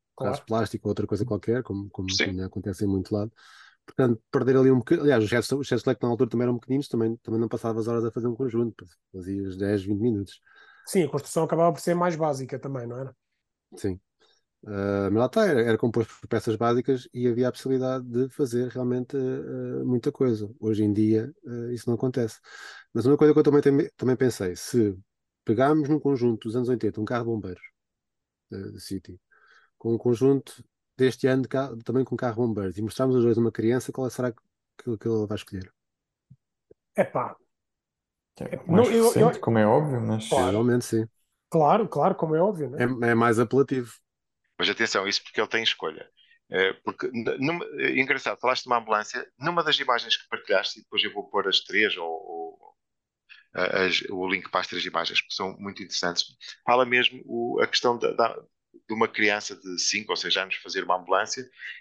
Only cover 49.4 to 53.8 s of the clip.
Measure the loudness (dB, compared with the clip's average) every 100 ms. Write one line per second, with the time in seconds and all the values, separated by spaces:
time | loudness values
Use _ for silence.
49.4 | -4 -2 0 0 0 -2 0 -4 -4 -10
50.4 | 0 0 0 -6 -6 -4 -4 -6 -4 -2
51.4 | 0 0 0 0 0 0 -6 -8 -10 -12
52.4 | -12 -16 -20 _ _ _ _ _ _ -20
53.4 | _ -4 -2 0